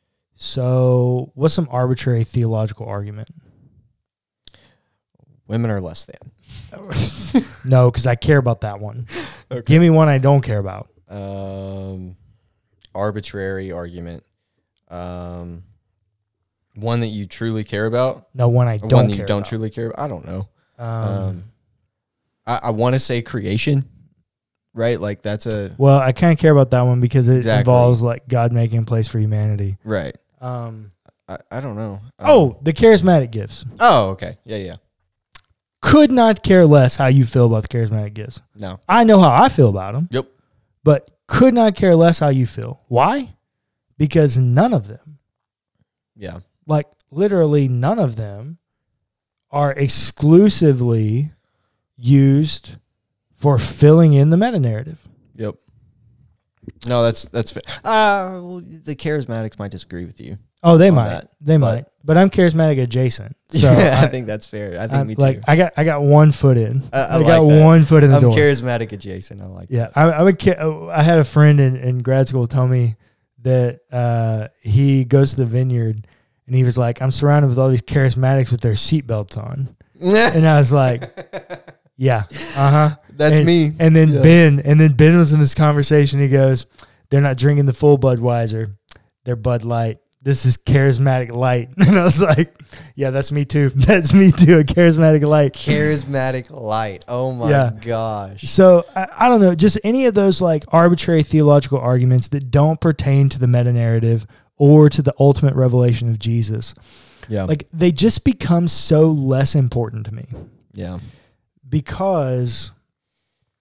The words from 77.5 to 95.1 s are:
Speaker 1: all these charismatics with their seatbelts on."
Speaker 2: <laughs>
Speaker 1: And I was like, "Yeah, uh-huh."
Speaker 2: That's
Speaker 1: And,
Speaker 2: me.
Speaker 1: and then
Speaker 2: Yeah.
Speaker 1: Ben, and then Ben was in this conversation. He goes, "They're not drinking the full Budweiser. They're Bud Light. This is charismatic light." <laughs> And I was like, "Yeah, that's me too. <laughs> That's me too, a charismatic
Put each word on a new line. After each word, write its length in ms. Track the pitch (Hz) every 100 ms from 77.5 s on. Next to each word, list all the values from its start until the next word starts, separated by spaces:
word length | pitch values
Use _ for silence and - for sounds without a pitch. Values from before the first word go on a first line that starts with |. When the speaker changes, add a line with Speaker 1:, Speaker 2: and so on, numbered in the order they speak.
| 123
Speaker 1:
all 100 | 131
these 120 | 123
charismatics 680 | - 147 131 117 131 135 120
with 100 | 120
their 120 | 120
seatbelts 640 | 104 - 156 127 110 104 -
on." 380 | 113 131 135 - _
Speaker 2:
<laughs> 160 | -
Speaker 1:
And 440 | 175 214 240 165 160
I 120 | 147
was 140 | 131
like, 300 | 143 131 120 131 - - 196 - 170 - _ _ -
"Yeah, 260 | 131 113 98 - - 139
uh-huh." 400 | 139 147 151 147 _
Speaker 2:
That's 240 | - 151 151
Speaker 1:
And, 80 | 156
Speaker 2:
me. 260 | 170 151 160
Speaker 1:
and 160 | 160 160
then 140 | 160
Speaker 2:
Yeah. 120 | 139
Speaker 1:
Ben, 380 | 156 170 160 139
and 200 | 143 151
then 120 | 156
Ben 240 | 127 156 175
was 140 | 156
in 60 | 151
this 160 | 139 -
conversation. 640 | 151 147 139 151 139 139
He 80 | 143
goes, 380 | 135 135 127 - _ - _ _
"They're 120 | 139
not 160 | 143 127
drinking 280 | 139 143 139
the 60 |
full 240 | 123 147 143
Budweiser. 800 | 131 120 120 120 113 110 110 101 - - _ _
They're 120 | 123 120
Bud 260 | 120 120
Light. 360 | 117 117 113 - _ _
This 240 | 135 135 131
is 120 | 120
charismatic 760 | - 139 139 120 135 127 120
light." 380 | 120 127 123 123
<laughs> 40 | 185
And 200 | 175 196
I 60 |
was 180 | 175 143
like, 320 | 180 147 165 _ _ - -
"Yeah, 160 | - 135
that's 200 | 135 135
me 120 | 147 139
too. 240 | 147 139
<laughs> 60 | 135
That's 380 | 127 196 151
me 180 | 196 190
too, 280 | - 170 170
a 40 |
charismatic 600 | 143 - 175 160 160